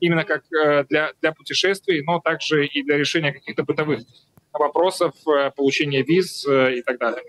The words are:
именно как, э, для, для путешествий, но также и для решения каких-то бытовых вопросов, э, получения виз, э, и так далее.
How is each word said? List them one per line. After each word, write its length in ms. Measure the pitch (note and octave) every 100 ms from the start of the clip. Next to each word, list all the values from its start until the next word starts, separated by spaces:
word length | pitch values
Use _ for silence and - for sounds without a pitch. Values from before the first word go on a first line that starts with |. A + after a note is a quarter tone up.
именно 240 | F3 E3
как, 200 | D#3 D3+ -
э, 340 | D#3 D3+ D3 C#3
для, 240 | D3+ D#3 -
для 120 | D#3
путешествий, 720 | D#3 - C#3+ F#3 G3 - E3
но 160 | D3 E3+
также 440 | D#3+ D#3+ - D#3 C#3+
и 160 | D3
для 140 | C#3 D3
решения 360 | C#3+ E3+ C#3+
каких-то 300 | C#3 - -
бытовых 360 | D#3+ E3 D#3 B2+ - _ _ _ _
вопросов, 600 | D3 D3 D#3 F3+ - E3+ - D#3
э, 220 | D3 C#3
получения 480 | C#3 C#3 C3+ D3+ C#3
виз, 440 | C3 F3 F3+ - C#3+
э, 300 | C3+ C3 B2+
и 40 |
так 140 | B2+ B2
далее. 220 | A#2+ A#2+